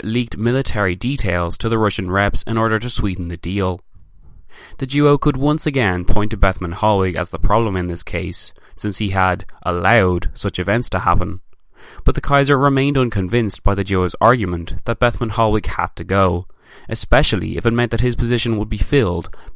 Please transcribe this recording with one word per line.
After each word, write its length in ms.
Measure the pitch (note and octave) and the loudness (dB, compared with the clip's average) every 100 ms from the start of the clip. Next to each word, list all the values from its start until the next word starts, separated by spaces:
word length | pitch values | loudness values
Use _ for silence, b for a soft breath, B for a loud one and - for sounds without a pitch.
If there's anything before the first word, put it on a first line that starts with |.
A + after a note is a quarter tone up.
leaked 340 | - A#2+ A#2 - | -2 -4 -4 -2
military 580 | A#2 C3 C3 G#2+ F#2+ F2+ | -2 0 -2 -2 -2 -2
details 640 | B2 C#3+ F#2+ F2 E2+ - | -4 -2 -2 -2 -2 -4
to 100 | A2+ | -2
the 120 | A2+ | 0
Russian 320 | G#2+ - F2+ | 0 -2 -2
reps 320 | F#2+ G2+ - | 0 2 0
in 140 | - A2+ | 0 -2
order 180 | A2+ A2 | 0 -2
to 140 | A#2+ | -2
sweeten 360 | - G2+ F#2 F2 | -2 -2 -4 -8
the 100 | E2+ | -8
deal. 440 | F2+ G2 F#2 E2+ - - - - - - - B B B | -6 -2 -2 -4 -12 -20 -20 -20 -20 -20 -20 B B B
The 80 | C3+ | -4
duo 320 | C#3+ D3 C#3+ | 2 4 4
could 180 | D3 C3 | 2 0
once 300 | C#3+ D3+ D#3+ | 0 0 -2
again 360 | C3+ G#2 F2+ | 0 0 0
point 280 | - G#2 G#2 | 6 6 6
to 60 | G#2 | 4
Bethmann 360 | G2 - F2 | 2 2 -6
Hollweg 420 | F2 G#2+ G2+ F#2+ E2+ | -2 0 2 0 -2
as 140 | F2 | -6
the 80 | D#2+ | 2
problem 380 | - A2 A2+ F#2+ | 4 4 2 -2
in 120 | F2+ | -4
this 140 | E2+ | -6
case, 520 | - F2 F2 F2 - - b b | -6 -6 -6 -8 -10 -14 b b
since 220 | G#2 - | -6 -4
he 120 | G2+ | -2
had 360 | F#2+ F#2 F2+ F#2 - | 2 0 0 -6 -8
allowed 720 | F2 F2 F#2 A2+ F#2 F2 - | -6 -2 2 4 4 2 -2
such 240 | - G2+ - | -2 -6 -4
events 320 | F2+ A2+ - | -2 -2 -2
to 80 | F#2 | -2
happen. 420 | F2 F2 F2 F#2+ - - - B B B - | 2 2 2 -4 -12 -20 -20 B B B 0
But 100 | - | 2
the 60 | |
Kaiser 360 | - C#3+ C#3 C3+ | 2 2 4 2
remained 400 | C#3 C3+ C#3 C3+ | 2 2 2 2
unconvinced 680 | B2 G#2 F#2 A#2+ A2 - | 0 0 -2 -2 -2 0
by 120 | - G2 | 0 0
the 80 | |
duo's 320 | G2 F#2 F2+ - | 0 0 0 2
argument 640 | A2+ B2 F#2 E2+ E2 - - | 2 4 0 -4 -2 -2 -2
that 140 | A#2 | 0
Bethmann 320 | A#2+ - A#2 | 0 0 -4
Hollweg 360 | A#2 A2 G#2+ - | 0 0 0 -2
had 280 | - E2+ - | -4 -6 -6
to 60 | |
go, 440 | F#2 G2 F#2+ F2+ - B B B B | -2 2 2 0 -8 B B B B
especially 680 | A2+ - B2+ D3 G2 F#2 A#2 | -6 2 4 4 0 -4 -2
if 120 | A#2 | 0
it 60 | |
meant 180 | A#2 B2 | 0 0
that 100 | A2+ | 0
his 140 | B2 A#2+ | 0 2
position 420 | A#2 A#2+ A#2 G#2+ | 0 0 0 -2
would 120 | G#2+ | -2
be 80 | G#2+ | 0
filled 520 | - C#3+ G2 F2 - B B | 2 2 2 -2 -6 B B